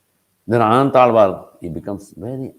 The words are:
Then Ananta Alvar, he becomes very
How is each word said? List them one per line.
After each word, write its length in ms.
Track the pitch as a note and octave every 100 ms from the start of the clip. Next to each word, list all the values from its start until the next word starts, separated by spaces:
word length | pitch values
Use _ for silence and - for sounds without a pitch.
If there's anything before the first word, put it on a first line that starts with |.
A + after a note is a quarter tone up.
| _ _ _ _ -
Then 160 | A#2
Ananta 360 | A2 A#2+ C3+ C3
Alvar, 580 | B2 A2+ G2 F2 - _
he 80 | F2
becomes 420 | D#2+ G#2 G2+ -
very 440 | - G#2+ C3 C3